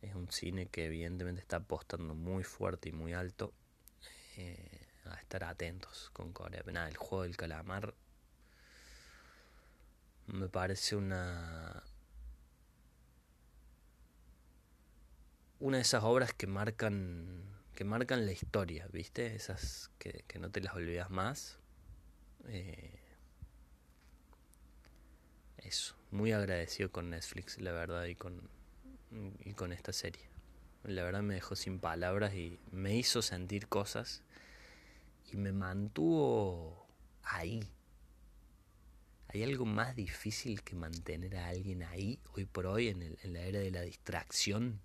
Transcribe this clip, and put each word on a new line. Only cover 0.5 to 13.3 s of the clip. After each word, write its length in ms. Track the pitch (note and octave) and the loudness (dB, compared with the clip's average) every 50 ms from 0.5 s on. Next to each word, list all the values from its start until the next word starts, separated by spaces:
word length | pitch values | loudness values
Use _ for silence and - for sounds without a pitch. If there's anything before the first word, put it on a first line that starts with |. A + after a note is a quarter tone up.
| F2+ F#2+ F2+ - | -2 -2 -2 -2
que 180 | - - E2 | -2 -2 -2
evidentemente 560 | D#2+ D#2+ E2 E2+ E2+ E2+ F2+ F2+ F2+ F2+ F2 | 0 0 0 0 -2 0 0 -2 -2 -2 -4
está 160 | - - - F2 | -4 0 0 0
apostando 560 | - - E2 D#2+ - - - F2+ F2 D#2+ D#2 | 2 0 -2 -2 -2 -4 -4 -4 -2 -4 -4
muy 300 | D#2 E2 F2 F#2 F#2+ F2+ | -2 -2 0 0 0 0
fuerte 460 | - - - G2+ F#2+ F2+ F2+ - - | -2 -4 0 0 0 0 0 -4 -6
y 20 | |
muy 220 | D#2+ D#2+ D#2+ E2 E2+ | -4 -4 -4 -2 -2
alto, 400 | F2 F2+ F2+ G2 - - - - - - - - _ - - - - - - - - - - - - | -2 -2 -4 -4 -4 -6 -6 -6 -12 -20 -20 -20 _ -20 -20 -20 -20 -20 -18 -18 -18 -18 -16 -12 -10
eh, 500 | F#2 F2 F2 F2 - E2 - - - - - - - | -10 -10 -10 -10 -12 -14 -16 -16 -18 -20 -20 -18 -14
a 100 | F2 E2+ | -12 -12
estar 280 | F2 - - - F#2+ F2+ | -12 -12 -6 -4 -4 -2
atentos 640 | E2 F2 - E2+ E2+ E2+ F2+ F2 - - - - - - | -4 -4 -4 -4 -4 -4 -6 -10 -12 -12 -14 -14 -14 -10
con 200 | - F2+ E2+ E2 | -10 -10 -8 -8
Corea. 280 | - F2+ E2+ - - - | -8 -8 -8 -8 -8 -6
Pero 100 | - F2+ | -4 -2
nada, 160 | E2+ E2+ D#2 | -2 -2 -2
El 80 | - - | -4 -6
juego 260 | - - - F#2+ F#2 | -6 -2 0 0 0
del 140 | F2 E2+ - | 0 -2 -4
calamar 580 | F2+ E2 D#2 D#2 E2 F#2 F#2 G2 G#2 - - - - - - - - - - - - - - - - - - - - - - - - - - - - - - - - - - - - - - - - - - - - - - - - - | -4 -4 -4 -6 -4 -4 -4 -2 -2 -4 -6 -10 -18 -20 -20 -20 -20 -20 -20 -20 -20 -20 -20 -20 -20 -20 -20 -20 -20 -20 -20 -20 -20 -20 -20 -20 -20 -20 -20 -20 -20 -20 -20 -20 -20 -20 -20 -20 -20 -20 -20 -20 -20 -20 -20 -20 -10 -4
me 220 | - F#2+ F#2+ F#2 | -2 0 0 2
parece 460 | - F#2 F2+ F#2 F#2+ G2 - - G#2 | 2 2 4 4 2 2 2 2 2
una... 880 | G#2 G2+ G2 F#2+ F#2 F2+ F2 F2 E2+ E2+ E2 E2 D#2+ D#2+ E2+ - - - - - - - - - - - - - - - - - - - - - - - - - - - - - - - - | 2 2 2 2 2 0 0 -2 -2 -4 -4 -6 -6 -8 -8 -8 -10 -10 -12 -18 -18 -20 -18 -16 -14 -12 -12 -12 -14 -18 -20 -20 -20 -20 -20 -20 -20 -20 -20 -20 -20 -20 -20 -20 -20 -20 -20